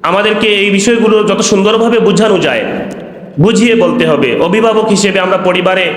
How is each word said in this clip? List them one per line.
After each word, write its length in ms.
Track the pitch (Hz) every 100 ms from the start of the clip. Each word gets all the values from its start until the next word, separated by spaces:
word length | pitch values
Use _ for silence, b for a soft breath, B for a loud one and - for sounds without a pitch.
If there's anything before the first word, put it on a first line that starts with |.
আমাদেরকে 440 | 156 190 214 208 220
এই 220 | 202 202
বিষয়গুলো 460 | 196 196 233 220 214
যত 180 | 202 196
সুন্দরভাবে 560 | - 202 208 220 226 233
বোঝানো 380 | 190 180 220 190
যায়, 260 | 156 117 - - - - - - - -
বুঝিয়ে 360 | 190 - 226 226
বলতে 280 | 175 - 160
হবে। 240 | 143 - -
অভিভাবক 480 | 175 208 226 220 220
হিসেবে 300 | 196 196 185
আমরা 180 | 185 185
পরিবারে 480 | 185 180 180 185 175